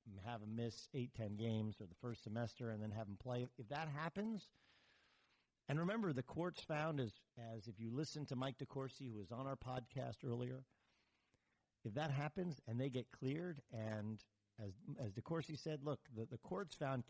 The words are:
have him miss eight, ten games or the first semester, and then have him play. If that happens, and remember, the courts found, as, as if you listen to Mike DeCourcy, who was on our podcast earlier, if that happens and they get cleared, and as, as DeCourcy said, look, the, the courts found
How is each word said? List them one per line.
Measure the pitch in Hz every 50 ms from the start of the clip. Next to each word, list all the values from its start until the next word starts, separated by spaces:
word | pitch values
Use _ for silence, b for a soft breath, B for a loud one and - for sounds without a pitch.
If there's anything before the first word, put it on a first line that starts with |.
| - 117 98 95 90
have | 120 120 107
him | 107 107 110
miss | 117 117 117 110 - - - -
eight, | 135 123 - -
ten | - 113 101 104
games | 104 113 113 110 110 107 107 101 -
or | 107
the | 85 85 -
first | - 120 113 - -
semester, | 107 107 117 120 110 - - 123 113
and | 110 107
then | 107 107
have | 104 110 110
him | 101 101 -
play. | - 127 123 123 123 123 - -
If | 117 101
that | 139 151 165
happens, | 156 139 147 160 165 - 190 214 226 220 185 - - b b b b b b b b b b b b b b b b b b b b b _ - -
and | 139
remember, | 156 170 180 214 233 208 175
the | 135 127 123
courts | - - 160 170 180 - - -
found, | - 156 151 156 165 151 139
as, | 123 104 - - - _ - 123 117 113 113
as | 110 -
if | 120 95 104
you | 113 113 117
listen | 139 160 - - 151 143
to | - 135
Mike | 123 131 139 127
DeCourcy, | - 139 - - 139 135 127 - - 135 123
who | 110 104
was | 98 85
on | 117 120 131
our | 135 135
podcast | - - 127 127 127 120 - - 127 127 123 110 - -
earlier, | 127 117 123 123 123 127 131 131 _ b b b b b b b b b b b b b b b b b b b b b _ -
if | 113 101
that | 143 156 156
happens | 135 139 143 151 - 202 175 180 139 - -
and | 117 113 120
they | 131 143
get | 120 127 113 -
cleared, | - - 131 131 143 160 175 180 156 135 - -
and | 135 113 110 110 107 107 104 110 110 101 - _ _ _ _ _ - -
as, | 107 101 92 - - - 143 - 123
as | 101 95
DeCourcy | - - - 165 165 139 - 156
said, | - - 160 151 139 135
look, | 151 - - - - 120
the, | 107 113
the | - 123 -
courts | - - 180 196 202 151 -
found | - 151 135 135 123 117